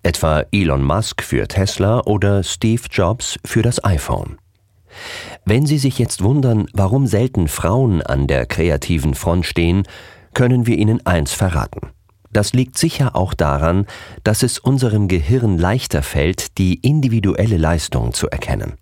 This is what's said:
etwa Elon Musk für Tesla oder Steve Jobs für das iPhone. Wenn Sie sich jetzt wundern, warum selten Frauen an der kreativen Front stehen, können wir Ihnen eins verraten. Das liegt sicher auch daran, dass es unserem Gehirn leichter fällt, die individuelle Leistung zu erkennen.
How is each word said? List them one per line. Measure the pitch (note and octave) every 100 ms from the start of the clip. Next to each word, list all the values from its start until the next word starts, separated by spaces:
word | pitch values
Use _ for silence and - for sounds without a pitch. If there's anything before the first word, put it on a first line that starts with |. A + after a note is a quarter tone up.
etwa | F2 D#2+ D#2+ D2+ -
Elon | G2+ F2 C#2
Musk | C2+ F2+ A2+ -
für | - B1+ G1+
Tesla | - F#2+ - G2 A#2+ -
oder | G#2 G2+ G2+
Steve | F2+ - A2+ A2+ -
Jobs | - F2+ A#2+ - - -
für | A2+
das | A2+ -
iPhone. | - E2 - G1+ G1+ - _ _ _ _ _ - - - - - -
Wenn | A2+ D3
Sie | D3
sich | C3+ -
jetzt | A#2 -
wundern, | F#2+ C#3+ C3 A2 F#2+
warum | G#2 F#2+ C3 C3
selten | G#2 B2+ G#2+ D#2+
Frauen | - E2 A#2 C3 F2
an | - C2+ C#2
der | C2+ A#1+
kreativen | - E2+ C#2+ - E2 C#2+
Front | C#2 E2+ F2 E2+
stehen, | - E2+ F#2 G2 - - - -
können | - B2 B2+ A#2
wir | A#2
Ihnen | G#2+ A#2 -
eins | F2 C#2+
verraten. | - F#2+ D#2+ - - - - _ _ _
Das | G#2+ G2+
liegt | B2 B2+ -
sicher | - - C3 -
auch | F#2+ -
daran, | D2+ C#2+ D#2+ F#2 G#2+ - - -
dass | G#2+ G#2+
es | B2 -
unserem | - C3+ B2 G#2 G2
Gehirn | F#2 D2+ B2+ A#2 F2
leichter | F2+ B2 - D2+
fällt, | C#2 C#2+ D2+ - - -
die | F#2 F2
individuelle | B2 D3+ C3 A2+ G2 - A2 F#2+
Leistung | D#2 E2+ - B1+ A#1
zu | - -
erkennen. | C#2+ - A#1 G1+ -